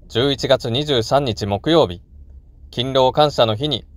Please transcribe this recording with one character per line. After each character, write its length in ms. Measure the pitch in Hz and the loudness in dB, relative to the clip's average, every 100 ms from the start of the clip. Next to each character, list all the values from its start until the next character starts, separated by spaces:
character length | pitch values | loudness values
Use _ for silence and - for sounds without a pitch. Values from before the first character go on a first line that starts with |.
| - | -6
十 220 | 151 143 | -2 0
一 160 | 135 131 | -2 0
月 240 | 127 123 | 0 0
二 140 | 117 | -4
十 180 | 151 135 | -2 -2
三 220 | 110 - | 2 0
日 200 | 139 104 | 0 -4
木 240 | 101 101 - | -4 -4 2
曜 160 | 165 | 2
日、 160 | 117 87 - - - - - - - | 2 -2 -14 -20 -20 -20 -20 -20 -14
勤 220 | - 127 | -8 -2
労 180 | 131 131 | 2 2
感 180 | 123 151 | 2 0
謝 160 | 139 | 2
の 120 | 117 107 | 0 0
日 100 | 147 | -4
に 180 | 127 - | -6 -10